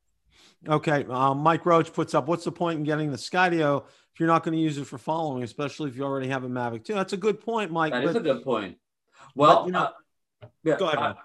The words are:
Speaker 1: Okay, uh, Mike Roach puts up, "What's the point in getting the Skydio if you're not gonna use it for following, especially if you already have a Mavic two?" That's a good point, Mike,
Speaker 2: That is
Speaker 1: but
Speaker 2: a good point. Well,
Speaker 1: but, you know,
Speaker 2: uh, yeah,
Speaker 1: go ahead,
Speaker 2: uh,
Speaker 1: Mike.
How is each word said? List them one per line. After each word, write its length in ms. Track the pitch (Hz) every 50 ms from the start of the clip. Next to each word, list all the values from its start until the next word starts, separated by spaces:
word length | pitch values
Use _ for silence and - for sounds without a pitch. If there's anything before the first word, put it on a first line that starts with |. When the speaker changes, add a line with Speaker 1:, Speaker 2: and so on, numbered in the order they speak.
| _ _ _ _ _ _ _ _ _ _ _ _ -
Speaker 1:
Okay, 380 | 151 151 151 - 160 147 143 117 110
uh, 240 | 127 127 135 139 135
Mike 320 | 143 151 165 165 156 -
Roach 280 | 175 170 165 160 160 -
puts 200 | 170 156 - -
up, 140 | 151 135
"What's 160 | 151 175 165 -
the 80 | 175
point 280 | 151 - 180 170 170 156
in 40 | 151
getting 260 | 147 151 151 156 147
the 60 | 135
Skydio 680 | 113 - - - 180 185 180 170 165 151 143 143 135 - - _ _ _ _ _
if 60 | -
you're 80 | 165
not 160 | 165 165 160 160
gonna 140 | 170 165
use 200 | 160 160 156 143
it 80 | 143 135
for 120 | - 147
following, 460 | 123 - 156 156 165 160 151 131 123 123
especially 460 | 107 - - 147 139 - - 156 139
if 60 | 117
you 80 | 127 139
already 240 | 139 139 135 131
have 160 | 131 135 131 127
a 60 | 127
Mavic 340 | 123 127 123 120 117 113 -
two?" 100 | - 214
That's 200 | 196 190 190 202
a 40 |
good 220 | 185 185 220 202 -
point, 320 | - 233 233 220 208 160
Mike, 220 | 165 165 160 156 131
Speaker 2:
That 100 | 123 135
is 100 | 170 170
Speaker 1:
but 60 | 233
Speaker 2:
a 40 | -
good 200 | 147 127 120 -
point. 340 | - 117 107 98 90 - - _ _ _ _ _ _ _ - - - -
Well, 240 | 131 147 156 170 165
Speaker 1:
but, 60 | -
you 40 | 180
know, 80 | 180 - 147
Speaker 2:
uh, 640 | 139 - - _ _ _ _ _ _ _ _ - - _ _ -
yeah, 140 | 160 143
Speaker 1:
go 100 | - 190
ahead, 120 | 160 151 139
Speaker 2:
uh, 20 |
Speaker 1:
Mike. 160 | 151 - - -